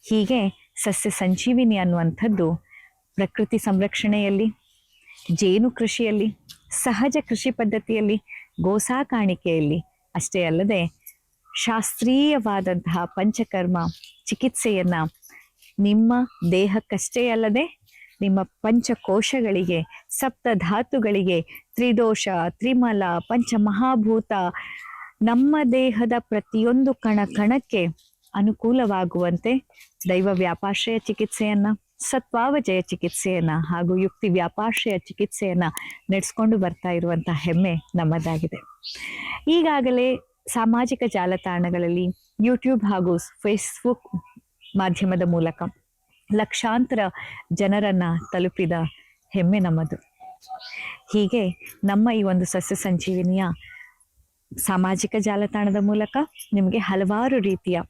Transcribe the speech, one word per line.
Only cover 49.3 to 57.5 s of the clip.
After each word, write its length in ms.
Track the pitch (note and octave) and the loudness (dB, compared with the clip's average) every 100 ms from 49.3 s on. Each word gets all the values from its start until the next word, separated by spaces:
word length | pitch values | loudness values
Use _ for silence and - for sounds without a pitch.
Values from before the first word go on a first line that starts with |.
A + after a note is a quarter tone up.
ಹೆಮ್ಮೆ 260 | G3 F3 G#3 | 0 2 2
ನಮ್ಮದು. 380 | F3+ D#3+ D#3+ - _ _ - - - F#5+ - - - - _ | 2 0 -2 -6 _ _ -20 -20 -18 -16 -14 -14 -14 -14 _
ಹೀಗೆ 360 | G#3+ G3+ A#3+ F#3 F3 - - | 0 2 0 -2 -4 -16 -4
ನಮ್ಮ 260 | G3 G3+ A3+ | -2 2 2
ಈ 120 | A3+ | 2
ಒಂದು 220 | G3 F3+ | 2 0
ಸಸ್ಯ 300 | F3+ F#3 - | 0 -4 -4
ಸಂಜೀವಿನಿಯ 720 | G3 G3+ F3 - F#3 F3+ F#3 F#3 E3+ - - - _ _ _ _ _ _ - | -6 -2 -2 -2 -2 0 0 -2 -6 -12 -20 -20 _ _ _ _ _ _ -8
ಸಾಮಾಜಿಕ 560 | - F#3 F#3 F#3 G#3 A3 | -2 0 0 0 -2 -2
ಜಾಲತಾಣದ 580 | G3+ G3+ G#3 G#3 G3+ G3 | 0 0 -2 -2 0 2
ಮೂಲಕ 360 | G3+ G#3 G#3+ C4+ D4+ - - | 2 0 0 -2 -4 -8 -4
ನಿಮಗೆ 240 | G3+ F#3+ A3+ | 0 2 0
ಹಲವಾರು 600 | F#3+ F#3+ G3 G#3 B3+ C4 | 0 0 0 0 0 0
ರೀತಿಯ 420 | G3 | 0